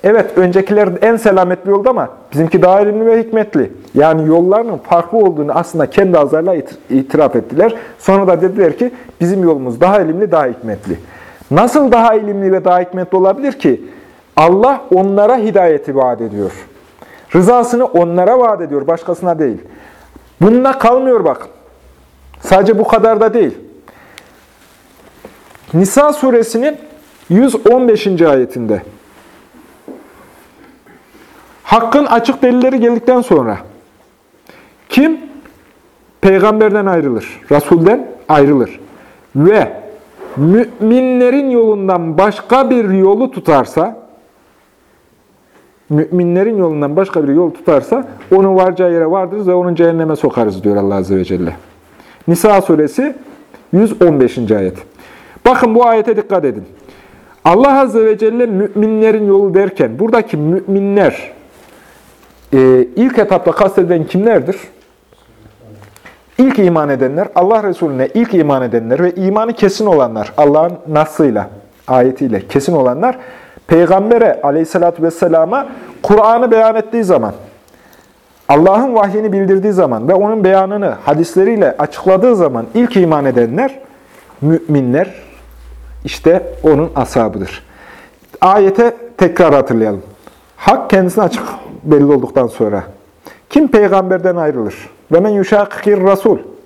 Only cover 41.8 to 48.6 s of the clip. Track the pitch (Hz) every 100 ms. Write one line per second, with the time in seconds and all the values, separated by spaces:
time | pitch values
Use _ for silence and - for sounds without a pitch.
41.8 | 190 180 165 156 202 202 - 254 262 254
42.8 | 208 190 190 208 262 190 - 143 117 160
43.8 | 190 226 - _ _ _ _ _ _ _
44.8 | _ _ _ _ _ _ _ _ _ _
45.8 | _ 151 156 180 175 175 208 214 175 151
46.8 | 143 156 190 165 143 147 170 - - 143
47.8 | - 247 262 - - 190 190 190